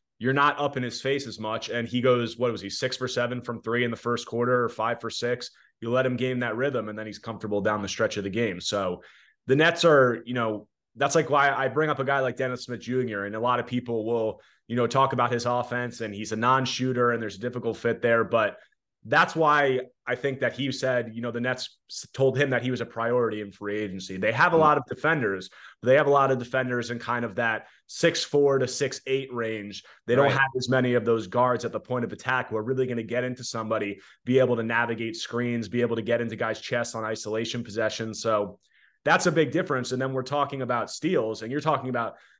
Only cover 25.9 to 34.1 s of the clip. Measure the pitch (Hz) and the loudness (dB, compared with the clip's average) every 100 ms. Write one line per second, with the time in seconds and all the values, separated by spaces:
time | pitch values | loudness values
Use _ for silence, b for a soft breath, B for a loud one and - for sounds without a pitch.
25.9 | 135 139 143 135 131 117 131 127 123 113 | 6 6 4 4 2 0 -2 0 -2 -4
26.9 | 117 120 120 117 98 117 110 b b - | -6 -4 -4 -2 -2 -2 -2 b b -16
27.9 | - 165 160 - 147 143 135 127 - 139 | 0 0 0 0 4 4 4 0 -2 -4
28.9 | - - 135 135 120 113 110 101 101 B | -4 -4 -4 -2 -4 -4 -4 -8 -14 B
29.9 | B - 120 - 131 135 131 120 131 123 | B 2 4 4 4 2 0 0 2 4
30.9 | 120 110 113 95 120 123 120 117 104 - | 2 2 0 0 2 2 2 -2 -8 -4
31.9 | 123 110 101 123 127 120 110 107 131 127 | -4 -4 -4 -2 -2 -2 -4 -2 -2 -2
32.9 | 120 113 120 127 123 120 117 110 110 104 | -4 -4 -2 -2 -6 -8 -6 -2 -2 -2
33.9 | 98 B | -8 B